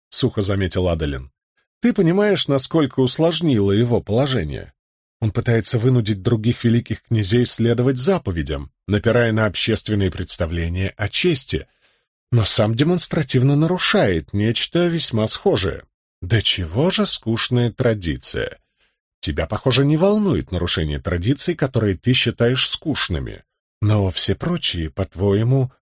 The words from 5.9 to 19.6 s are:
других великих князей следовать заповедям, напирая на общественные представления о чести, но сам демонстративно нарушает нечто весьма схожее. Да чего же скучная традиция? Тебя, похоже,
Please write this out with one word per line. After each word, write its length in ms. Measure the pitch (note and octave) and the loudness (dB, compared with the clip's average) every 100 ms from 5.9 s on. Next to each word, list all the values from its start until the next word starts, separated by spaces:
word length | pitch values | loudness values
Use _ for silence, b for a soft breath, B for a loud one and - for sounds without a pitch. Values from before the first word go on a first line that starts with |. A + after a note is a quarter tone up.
| B2 G#2+ G2+ | 2 0 -2
других 400 | F#2+ A2+ A2 A#2 | 0 0 0 0
великих 400 | A#2 A#2 - G#2+ | 2 2 0 -8
князей 420 | - A2+ G#2 A#2+ B2 | -4 -2 2 2 2
следовать 520 | - A2+ A#2 B2 B2+ | 2 2 2 0 0
заповедям, 720 | C#3 F#3 - E2 C#2+ C#2+ C2+ _ - | 2 0 -2 -6 -4 -6 -8 _ -2
напирая 440 | G2+ A2+ A#2 A#2 | 0 2 2 2
на 120 | A2 G#2+ | 2 0
общественные 640 | - - G#2+ - G#2 F#2+ | 0 0 0 0 0 0
представления 840 | - F2 - E2 E2+ E2+ F2+ F#2+ - | -2 -2 -2 -2 -2 -4 -2 -4 -4
о 120 | G#2 | -4
чести, 580 | - F3+ D#3 - F2 - _ _ _ _ _ - | 0 2 0 0 -4 -6 _ _ _ _ _ -2
но 120 | A#2+ | 0
сам 300 | G2+ - G#2+ | 2 2 2
демонстративно 840 | A2+ D3+ F3+ - - D3+ B2+ C3 C#3+ | 2 0 2 0 -2 0 0 2 2
нарушает 800 | E3 F3+ - G#3 B2+ E2+ - | 0 0 0 2 2 0 -4
нечто 540 | G2+ G#2+ A#2+ - E3+ F3 | -2 0 0 0 0 -2
весьма 400 | E3 - A2+ G#2+ | 0 0 0 0
схожее. 560 | - G3 C3+ F#2+ C2+ - _ _ _ | 0 0 0 -2 -6 -12 _ _ _
Да 200 | F2+ A2+ | -2 0
чего 480 | - - E2 G2 E3+ | 2 0 -2 -2 0
же 160 | G3+ G3 | 0 0
скучная 680 | - - A2+ - B2 A#2+ | -2 -2 -2 0 0 -2
традиция? 880 | - A#2+ G#2+ E2+ C2 - - A1 - _ _ _ _ _ _ | 0 0 0 -4 -2 -2 -2 -4 -10 _ _ _ _ _ _
Тебя, 260 | - D2 D#2+ | -4 -2 -4
похоже, 380 | G#2 | -2